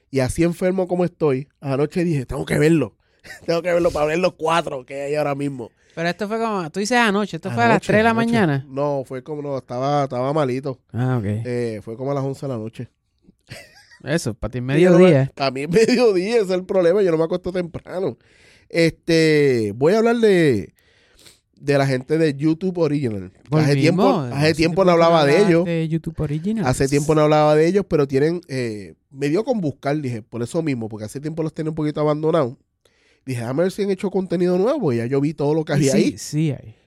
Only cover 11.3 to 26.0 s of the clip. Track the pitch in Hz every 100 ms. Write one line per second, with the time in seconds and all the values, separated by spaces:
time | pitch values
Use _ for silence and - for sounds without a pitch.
11.3 | 107 120 120 117 107 107 113 131 143 135
12.3 | 135 143 117 110 - 120 _ _ _ _
13.3 | _ - - - _ _ - - 165 127
14.3 | 104 107 123 127 147 180 170 185 143 135
15.3 | - 135 127 151 180 220 247 240 185 190
16.3 | 233 185 185 185 190 170 196 190 160 165
17.3 | 180 185 180 175 - - 170 185 113 _
18.3 | _ _ _ _ 170 165 147 - 160 160
19.3 | 151 143 123 107 110 147 220 226 240 220
20.3 | 185 156 110 82 _ _ _ _ _ -
21.3 | _ _ _ 139 139 139 127 127 156 160
22.3 | 139 156 160 185 175 156 147 127 101 92
23.3 | - - 151 151 143 156 175 240 214 127
24.3 | 135 156 156 160 175 180 170 170 165 143
25.3 | 160 208 165 170 165 160 160